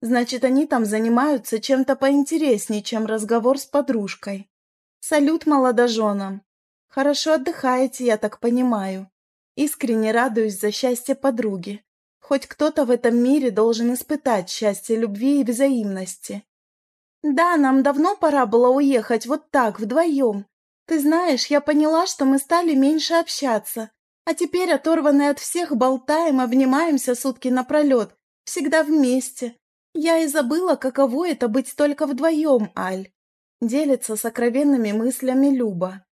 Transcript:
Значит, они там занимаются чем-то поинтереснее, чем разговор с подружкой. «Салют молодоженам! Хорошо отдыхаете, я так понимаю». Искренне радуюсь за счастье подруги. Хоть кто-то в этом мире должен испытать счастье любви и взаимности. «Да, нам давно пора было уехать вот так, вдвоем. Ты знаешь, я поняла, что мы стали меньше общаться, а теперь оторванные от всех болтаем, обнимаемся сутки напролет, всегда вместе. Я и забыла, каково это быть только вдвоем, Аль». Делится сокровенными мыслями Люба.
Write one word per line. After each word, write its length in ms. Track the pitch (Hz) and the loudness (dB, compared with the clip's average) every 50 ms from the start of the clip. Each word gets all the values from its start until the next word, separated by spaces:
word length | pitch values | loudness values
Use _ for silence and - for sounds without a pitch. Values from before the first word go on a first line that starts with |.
Значит, 440 | - 226 247 240 240 233 - 247 247 | -2 0 0 0 0 0 -4 -2 0
они 200 | 262 254 269 311 | 2 2 2 2
там 200 | 302 302 247 226 | 2 0 0 0
занимаются 720 | 208 208 214 226 226 233 233 262 302 294 254 208 - - 220 | 0 0 -2 0 2 2 2 2 2 0 -2 -2 -4 -6 -6
чем-то 380 | 220 - 269 262 269 - 269 - | -2 0 0 0 2 0 0 0
поинтереснее, 840 | 269 269 285 285 277 - 320 320 311 285 240 202 - - 226 208 | 2 2 2 2 0 0 0 -2 2 2 0 0 0 -4 -6 -6
чем 240 | 202 - - 220 220 | -6 -6 -6 -4 -4
разговор 540 | 214 220 220 214 202 233 233 220 247 269 269 | -4 -4 -4 -2 0 0 0 2 2 0 0
с 60 | - | -2
подружкой. 840 | - - 285 294 - 269 226 202 190 - - - - 202 196 202 _ _ _ _ _ _ _ _ _ _ _ | -4 -2 -2 0 0 -2 -2 -2 -6 -8 -12 -12 -12 -12 -12 -12 _ _ _ _ _ _ _ _ _ _ _
«Салют 440 | - - 320 302 285 285 320 330 - | -8 -2 0 2 2 2 2 0 0
молодоженам! 1000 | 311 302 277 262 254 247 214 240 247 226 220 220 214 202 202 196 190 196 196 _ _ _ _ _ _ _ _ _ _ | 2 2 4 4 2 4 4 2 2 2 0 0 0 -2 -2 -6 -8 -10 -12 _ _ _ _ _ _ _ _ _ _
Хорошо 460 | _ - 269 285 294 277 - 320 311 | _ 0 0 0 0 0 0 0 0
отдыхаете, 720 | 320 254 349 330 - - 262 254 254 262 262 254 - 254 | 0 0 -4 -8 -4 -2 0 0 2 0 -2 -2 -2 0
я 120 | 240 220 214 | 0 0 0
так 220 | - 214 - - | -2 -6 -6 -2
понимаю». 720 | - 240 240 247 254 247 233 208 190 190 190 190 190 190 _ _ _ _ _ _ _ _ _ | -2 0 0 2 2 2 0 0 -2 -6 -8 -8 -12 -14 _ _ _ _ _ _ _ _ _
Искренне 560 | - 285 294 - - - 233 233 220 220 220 | -4 -2 -2 -2 -4 -4 -2 0 0 0 0
радуюсь 480 | 220 233 247 269 220 233 226 214 202 190 | 0 0 0 0 0 0 -2 -2 -4 -4
за 120 | - 208 | -4 -4
счастье 420 | 208 - - 254 247 240 - - 269 | -4 -2 -2 -2 -2 -2 -2 -4 -4
подруги. 720 | 269 - 269 269 226 247 220 196 190 170 196 202 208 _ _ _ _ _ _ _ _ | -2 0 -2 -2 0 -4 -4 -4 -6 -8 -10 -12 -14 _ _ _ _ _ _ _ _
Хоть 280 | _ - 285 277 - - | _ -2 -2 -2 -2 -6
кто-то 380 | - _ 302 311 311 320 285 | -6 _ -2 -2 0 0 0
в 60 | 233 | 0
этом 240 | 247 233 240 240 233 240 | 0 0 2 0 2 2
мире 340 | 240 247 277 302 262 254 | 2 2 2 2 2 0
должен 420 | 202 202 226 226 233 220 233 233 247 | 0 2 2 2 2 0 0 -2 -2
испытать 560 | 247 - _ 302 294 _ 269 233 202 180 180 | -4 -4 _ -6 -4 _ 0 0 0 -2 -6
счастье 460 | - - 226 214 202 196 - - 226 | -8 -4 -2 -2 -2 -4 -4 -4 -2
любви 460 | 220 226 220 202 202 226 269 285 285 | -2 -2 -4 -4 -2 0 0 2 2
и 20 | 269 | 0
взаимности. 1000 | 208 247 220 269 277 269 240 214 208 190 190 190 180 - - - - 202 202 - _ _ _ _ _ _ _ _ _ _ _ _ _ _ _ | 0 0 0 0 0 0 0 -2 -4 -6 -8 -10 -12 -14 -16 -14 -14 -14 -14 -14 _ _ _ _ _ _ _ _ _ _ _ _ _ _ _
«Да, 340 | - 302 277 254 330 349 349 320 | -4 -2 0 2 2 2 4 4
нам 260 | 285 269 262 269 262 | 4 4 4 4 4
давно 320 | 285 277 269 311 359 415 | 2 2 2 0 0 0
пора 300 | 403 - 311 285 285 254 214 | 0 0 2 2 2 0 2
было 220 | 214 233 240 247 | 4 4 4 4
уехать 580 | 254 269 294 277 277 240 214 - 240 220 - 233 | 4 4 2 2 2 0 0 0 -2 -4 -2 -4
вот 240 | 277 302 _ _ | -6 -6 _ _
так, 280 | - 285 247 220 202 - | 0 0 0 0 -2 -4
вдвоем. 680 | 214 208 240 302 330 349 302 277 269 233 208 202 196 _ _ _ _ _ _ _ _ - | -6 -2 0 0 2 2 2 2 0 0 0 -2 -8 _ _ _ _ _ _ _ _ -4
Ты 120 | 330 320 | -2 0
знаешь, 460 | 277 294 311 330 359 349 285 240 - - | 2 2 2 2 2 0 0 0 0 0
я 140 | 294 285 | 0 0
поняла, 460 | 285 294 302 285 302 302 320 320 349 370 | 0 2 2 2 2 2 2 0 0 -2
что 180 | - - 277 | -2 -2 2
мы 140 | 269 269 277 | 2 2 2
стали 340 | - - 330 339 349 330 311 | 2 0 0 0 2 2 2
меньше 400 | 269 269 277 311 320 294 - 339 | 4 4 4 2 0 -2 0 0
общаться, 800 | 330 330 330 - - - 269 226 208 208 - - 233 220 160 _ _ _ _ _ _ _ | 0 0 0 -6 -6 -2 -2 -2 -2 -4 -6 -10 -10 -12 -12 _ _ _ _ _ _ _
а 80 | - 330 | -6 -4
теперь 380 | 320 349 320 - 359 370 349 | -2 -4 -2 -2 -2 0 0
оторванные 580 | 330 269 - 311 330 330 285 294 285 285 285 294 | 0 0 0 0 0 2 2 2 2 4 2 0
от 100 | 285 285 | -2 -2
всех 360 | - - - 349 349 339 302 | -6 -8 -6 -6 -4 -2 -2
болтаем, 680 | 226 247 254 262 262 262 - 302 311 339 330 285 262 | 0 2 0 0 -2 _ -2 0 0 2 2 2 0
обнимаемся 720 | 254 240 233 262 269 254 262 277 330 339 302 269 - - 247 | 0 2 2 2 2 4 2 2 2 2 0 0 0 -2 -4
сутки 360 | 240 - 269 247 - - 254 | -2 -4 -6 -6 -4 -4 -2
напролет, 680 | 247 254 254 254 285 302 302 285 262 240 208 196 _ _ _ _ _ _ _ | -2 -2 -2 0 0 2 2 4 2 2 0 -2 _ _ _ _ _ _ _
всегда 380 | - - 359 269 294 294 320 311 | -10 -6 -4 -2 0 2 0 2
вместе. 720 | 294 311 311 277 247 247 262 254 - - - 254 233 233 _ _ _ _ _ _ _ _ | 2 2 2 4 4 2 0 -2 -4 -10 -10 -12 -12 -12 _ _ _ _ _ _ _ _
Я 240 | 330 294 330 330 330 | -4 0 2 2 2
и 100 | 320 302 | 0 0
забыла, 480 | 277 311 285 233 285 330 359 359 302 | 0 -2 0 0 0 0 0 0 -2
каково 540 | 262 - 269 254 - 277 262 226 269 349 359 | 0 -2 -6 0 2 0 2 2 -2 -2 -2
это 180 | 320 - - 240 | -2 -2 -2 -2
быть 280 | 214 262 262 - - | 0 -2 -2 -4 -2
только 320 | - 294 294 285 285 311 269 | 0 0 0 0 -2 -4 -4
вдвоем, 640 | 285 240 277 330 330 302 311 311 277 240 214 208 _ | -4 -2 0 0 0 0 2 2 2 2 2 -2 _
Аль». 360 | - 190 185 190 190 190 - _ _ _ _ _ _ _ _ _ _ | -8 -6 -6 -6 -8 -10 -12 _ _ _ _ _ _ _ _ _ _
Делится 540 | - 226 226 285 311 285 269 240 - - 220 | -4 -2 0 0 2 2 0 0 0 -6 -8
сокровенными 760 | 214 - 233 233 - 240 240 226 262 294 294 277 254 226 208 202 | -6 -6 -6 -4 -2 -2 0 0 2 2 2 2 2 0 0 -2
мыслями 540 | 214 226 247 262 - - 254 254 262 269 285 | 0 -2 -2 -2 -2 -4 -2 0 2 2 2
Люба. 560 | 277 254 247 220 196 175 185 185 190 190 _ _ | 2 2 0 -2 -2 -4 -6 -6 -6 -12 _ _